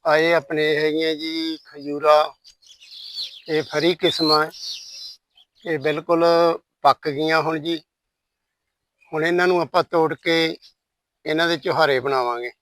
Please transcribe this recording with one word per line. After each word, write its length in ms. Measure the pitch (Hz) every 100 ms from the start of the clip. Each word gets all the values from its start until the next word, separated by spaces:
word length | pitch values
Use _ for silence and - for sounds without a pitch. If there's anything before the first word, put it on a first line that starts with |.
| 165
ਆਹ 120 | 156
ਇਹ 160 | 165 165
ਆਪਣੇ 280 | 160 156 151 151
ਹੈਗੀਆਂ 360 | 156 156 160 156
ਜੀ 420 | 160 160 160 156 -
ਖਜੂਰਾਂ, 580 | 147 143 143 151 151 151 - - _ _ _ - - - - - - -
ਇਹ 140 | 156
ਫਰੀ 300 | 143 151 165 175
ਕਿਸਮਾਂ 480 | 175 - 156 151 151
ਹੈ। 60 | - - - - - - - _ _ _ _ 175
ਇਹ 140 | 156
ਬਿਲਕੁਲ 460 | 147 151 156 165 170 170 170 - _ _
ਪੱਕ 280 | 143 131 156
ਗਈਆਂ 320 | 139 156 160
ਹੁਣ 160 | 156 160
ਜੀ। 180 | 156 165 _ _ _ _ _ _ _ _ _ _ _ _ _
ਹੁਣ 140 | 156 165
ਇਹਨਾਂ 220 | 175 180
ਨੂੰ 120 | 180
ਆਪਾਂ 220 | 160 180
ਤੋੜ 300 | - 170 160
ਕੇ 440 | 156 170 165 165 - - _ _ _ _ _ 156
ਇਹਨਾਂ 220 | 156 170
ਦੇ 100 | 165
ਚੁਹਾਰੇ 420 | 175 147 151 135
ਬਣਾਵਾਂਗੇ। 520 | 131 135 120 120 123 -